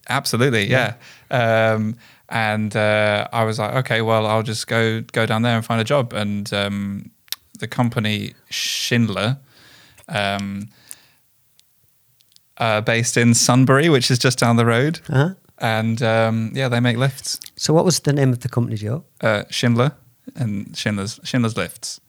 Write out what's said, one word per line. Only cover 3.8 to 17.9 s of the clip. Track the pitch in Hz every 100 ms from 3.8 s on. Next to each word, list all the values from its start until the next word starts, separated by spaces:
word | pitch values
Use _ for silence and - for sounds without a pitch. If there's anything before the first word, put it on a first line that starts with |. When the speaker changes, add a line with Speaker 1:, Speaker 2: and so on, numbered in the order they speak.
| 123 113
Speaker 1:
well, | 113 113 107
I'll | 110
just | 110 107 -
go, | 117 113 113
go | - 120 113
down | 113
there | 120 113
and |
find | 110 113
a |
job." | 110 143 120
And, | - 104 101 101
um, | 101 101 101 101 101 - _ _ - _ -
the | 113
company | - 120 120 107 104 104 - _
Schindler, | - - - - 120 110 95 107 139 - _ - - - - -
um, | 107 101 101 98 101 107 _ _ - _ _ _ _ _ _ _ _ _ _ _ _ _ _ _ -
uh, | 117 107
based | 110 113 120 123
in | 120
Sunbury, | 117 - 123 131 135 170
which | 139 -
is | 127
just | 131 -
down | 117 117
the | 117
road. | 117 147 165 -
Speaker 2:
Uh-huh. | 131 160 190 _ _
Speaker 1:
And, | 113 110 113 113
um, | 113 113 113 113 113
yeah, | 131 135
they | 117
make | 120 117
lifts. | 135 - - - - -
Speaker 2:
So | -
what | 156
was | 180